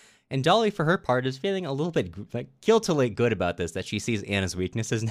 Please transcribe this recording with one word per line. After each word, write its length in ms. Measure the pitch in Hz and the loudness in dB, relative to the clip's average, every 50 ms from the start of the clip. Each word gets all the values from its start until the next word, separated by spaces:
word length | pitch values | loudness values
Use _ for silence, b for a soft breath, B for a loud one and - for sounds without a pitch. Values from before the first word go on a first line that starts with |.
| b b b b b b | b b b b b b
And 140 | 139 135 127 | -4 0 2
Dolly, 280 | 160 185 226 226 208 | 4 4 4 4 2
for 120 | 202 - 156 | 0 0 0
her 140 | 156 180 196 | 0 0 0
part, 280 | - - 123 127 127 | 2 0 0 0 0
is 120 | 131 127 131 | -2 -4 -4
feeling 280 | - 196 196 190 180 | -4 -4 -2 -2 -4
a 60 | 143 | -4
little 200 | 139 135 156 175 160 | -4 -2 -2 -2 0
bit, 200 | 156 104 87 82 101 104 - - | -2 -2 -4 -6 -14 -12 -10 -8
like, 160 | 120 127 - _ _ | -10 -10 -10 _ _
guiltily 500 | - - 226 220 220 - 165 147 127 120 | 2 4 4 4 4 2 2 4 2 2
good 220 | 98 120 117 120 | 2 2 2 2
about 240 | 110 90 95 87 85 | 2 2 0 -2 -2
this, 160 | - 87 82 | -2 -4 -4
that 140 | - 98 92 | -4 -6 -8
she 120 | - - 104 | -4 -6 -6
sees 260 | - - 117 101 - | -2 -2 -2 -2 -2
Anna's 340 | - 101 98 95 90 90 90 | -2 0 0 0 0 -2 -2
weaknesses 480 | 92 90 - 117 107 - 120 110 113 110 | -4 -4 -2 -4 -4 -2 -2 -2 -2 -2